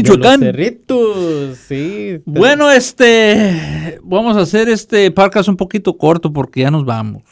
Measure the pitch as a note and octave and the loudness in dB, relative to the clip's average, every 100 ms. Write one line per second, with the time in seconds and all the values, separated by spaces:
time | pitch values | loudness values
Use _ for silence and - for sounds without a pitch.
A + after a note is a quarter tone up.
0 | G3+ F#3 A#3+ C#4 A3 C#3+ G#3 A#3+ - B3 | 6 4 4 4 2 -2 -4 -6 -4 -2
1 | A3+ G3 E3+ D3+ C#3 B2+ - C#3 D#3+ G#3 | 0 -2 -4 -4 -6 -12 -12 -8 -8 -10
2 | G#3 E3+ - D3+ B3 D4 D4 C4 B3 - | -10 -12 -4 0 2 2 2 2 0 2
3 | A#3+ A3+ A3 G#3+ G3+ E3 D3 D#3 D#3+ - | 4 4 4 2 0 -2 -6 -8 -10 -12
4 | F3+ F#3 A#3 G#3 F3 G#3+ A3+ A3 - G#3+ | -4 -2 0 0 0 0 0 -2 -2 0
5 | F#3+ F#3+ G3 G#3 G3 F#3 F#3 G#3+ F#3+ - | 2 2 0 2 0 -2 -4 -6 -4 -2
6 | D3+ E3+ D#3+ C#3+ B2+ B2+ C3+ D#3 C3 A2+ | 0 0 -2 -4 -6 -2 -2 0 -2 -6
7 | A2 G2+ - | -8 -12 -18